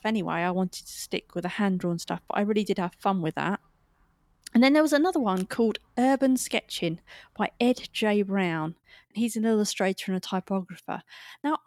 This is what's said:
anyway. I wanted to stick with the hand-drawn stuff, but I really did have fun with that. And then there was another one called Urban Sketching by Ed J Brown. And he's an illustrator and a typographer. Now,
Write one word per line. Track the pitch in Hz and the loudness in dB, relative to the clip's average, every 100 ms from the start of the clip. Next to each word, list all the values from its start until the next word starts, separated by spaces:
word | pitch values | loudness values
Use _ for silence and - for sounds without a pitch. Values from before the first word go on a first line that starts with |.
| 214 | -2
anyway. | 220 165 165 | -2 -2 -2
I | 180 | 0
wanted | 180 185 - - | 0 -2 -6 -16
to | |
stick | - - - - 180 | -14 -6 -6 -6 -8
with | |
the | 175 | -6
hand-drawn | - 202 185 175 170 | -2 0 0 -2 -4
stuff, | - 175 - | -4 -8 -4
but | - | -2
I | |
really | 208 214 | 0 0
did | 202 202 | 0 -2
have | 175 - | -4 -2
fun | 202 190 | -2 0
with | 160 147 | -2 -2
that. | 156 202 _ _ _ _ _ _ _ _ - | -2 -4 _ _ _ _ _ _ _ _ 0
And | 233 | 4
then | 262 | 6
there | 302 | 6
was | 311 | 6
another | 285 349 359 | 4 2 2
one | 208 185 185 | 2 0 -2
called | - 226 - _ - | 0 0 0 _ 0
Urban | 262 269 269 254 | 2 4 4 2
Sketching | - 240 - - 170 165 - - - - | 0 -4 -4 -4 -4 -4 -10 -20 -12 -4
by | 208 - | -4 0
Ed | 240 247 - | 0 0 -4
J | - 214 208 | -2 0 2
Brown. | 196 196 180 160 156 - _ - _ | 2 0 0 0 -4 -8 _ -20 _
And | - | -4
he's | 233 226 | -2 0
an | 220 | 2
illustrator | 214 208 - 196 185 - | 2 0 0 0 -2 -2
and | 185 | -4
a | |
typographer. | - 185 - 190 180 170 - - - - - - | -2 -4 -2 -4 -4 -12 -10 -10 -10 -20 -20 -6
Now, | 285 320 | -4 -4